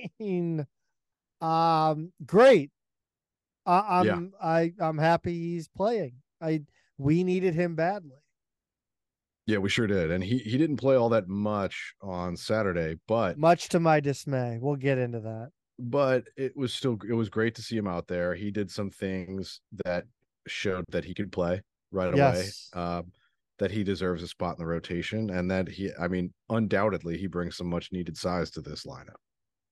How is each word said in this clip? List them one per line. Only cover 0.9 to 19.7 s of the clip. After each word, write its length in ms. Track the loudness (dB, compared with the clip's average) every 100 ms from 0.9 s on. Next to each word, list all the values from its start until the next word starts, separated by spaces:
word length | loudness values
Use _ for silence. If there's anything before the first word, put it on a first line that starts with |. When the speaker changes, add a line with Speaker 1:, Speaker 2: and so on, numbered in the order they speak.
| _ _ _ _ _
Speaker 1:
um, 720 | 0 2 4 4 2 0 -6 -12 2
great. 440 | 8 10 10 4 _ _ _ _ _ _ _ _ _ 2
I, 340 | 2 4 4
I'm, 40 | 4
Speaker 2:
Yeah. 400 | 2 -4 -6 0
Speaker 1:
I, 280 | 2 2 0
I'm 160 | -2 2
happy 560 | 2 2 0 -4 -4
he's 160 | -6 -8
playing. 460 | -2 -2 0 -4 -10 _ _
I, 220 | -2 -2 -4 _ _ -2
we 260 | 2 4
needed 300 | 4 2 2 2
him 200 | 0 0
badly. 420 | -2 -2 -10 -20 _ _ _ _ _ _ _ _ _ _ _ _ -2
Speaker 2:
Yeah, 100 | 0
we 120 | 2
sure 180 | 0 2
did. 240 | 2 2
And 120 | 0
he, 140 | 0 -2
he 200 | 0 0
didn't 200 | 0 2
play 180 | 4 4
all 140 | 6
that 180 | 2 2
much 680 | -2 0 0 -2 -4 -12 -14
on 380 | -10 -6 -6 -6
Saturday, 600 | -2 0 0 0 -2 -6 -2
but 320 | 0 2 2
Speaker 1:
Much 300 | 4 4 2
to 100 | 2
my 200 | 4 4
dismay. 600 | 2 -4 -4 -2 -2 -4
We'll 140 | -4 -2
get 240 | 0 0
into 200 | -2 -4
that. 280 | -8 -10 -14 _ _ -12
Speaker 2:
But 460 | -2 2 4 2 0 -6
it 180 | -6 -4
was 180 | -4
still, 260 | -2 -2 -2 -2
it 60 |
was 140 | -2 0
great 280 | 0 -2 -2
to 60 |
see 120 | -6 -4
him 120 | -2
out 200 | -4 -2
there. 280 | -2 -2 -2
He 160 | -4
did 180 | -4 -4
some 220 | -6 -8
things 680 | -6 -4 -4 -6 -8 -10 -14 _